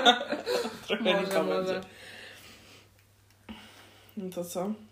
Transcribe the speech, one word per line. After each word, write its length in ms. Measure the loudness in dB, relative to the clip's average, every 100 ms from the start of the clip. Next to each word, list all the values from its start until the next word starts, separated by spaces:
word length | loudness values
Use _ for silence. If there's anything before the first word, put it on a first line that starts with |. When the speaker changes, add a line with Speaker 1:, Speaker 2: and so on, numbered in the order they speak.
| 8 6
Speaker 1:
<laughs> 600 | 2 -4 0 0 0 -6 -4
Speaker 2:
Trochę 160 | 0
Speaker 1:
Może, 160 | 4 4
Speaker 2:
lipa 200 | 4 2
Speaker 1:
może. 200 | 2 2 0
Speaker 2:
będzie. 140 | -2 -6 -16 -18 -16 -16 -18 -20 -20 -20 -20 -20 -20 _ _ _ _ -18 -18 -18 -20 -20 -20 -14 -8
No 140 | -6
to 100 | -4
co? 280 | -4 -2 -2 -4 -8